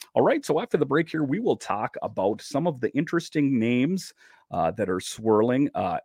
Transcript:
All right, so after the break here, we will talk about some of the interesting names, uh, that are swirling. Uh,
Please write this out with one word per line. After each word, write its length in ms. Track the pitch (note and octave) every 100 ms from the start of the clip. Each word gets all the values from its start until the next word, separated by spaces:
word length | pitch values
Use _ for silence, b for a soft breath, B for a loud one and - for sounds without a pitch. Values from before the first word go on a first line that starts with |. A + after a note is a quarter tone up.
| B
All 100 | -
right, 200 | D3 D4
so 160 | - D#3+
after 180 | A#3 F3+
the 80 | C#3+
break 240 | C#3+ E3
here, 140 | D#3
we 160 | C#3+ E3+
will 180 | A#3 A#2
talk 380 | - G2+ A#2 -
about 400 | F#2 G#2+ F#2+ G#2+
some 240 | - C#3 E3+
of 120 | C3+
the 120 | B2 C3
interesting 640 | D#3+ E3+ - D#3+ C#3+ C3
names, 540 | A2+ B2 C#3 F#3 - b b b b
uh, 220 | F#2 E2
that 180 | G#2 F#2+
are 100 | F#2
swirling. 680 | - - A2 G#2+ A#2 B2+ C#3+ -
Uh, 240 | F#2+ E2